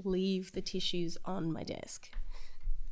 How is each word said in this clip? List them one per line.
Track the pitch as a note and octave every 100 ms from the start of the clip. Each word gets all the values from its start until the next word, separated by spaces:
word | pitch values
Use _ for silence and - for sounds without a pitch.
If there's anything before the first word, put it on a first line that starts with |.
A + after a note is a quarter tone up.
leave | F#3+ F#3 F#3+ F#3 F#3
the | F#3
tissues | F3+ F#3 - F3+ E3 -
on | - F#3+ E3
my | D#3
desk. | - - - - - - - - - - - - -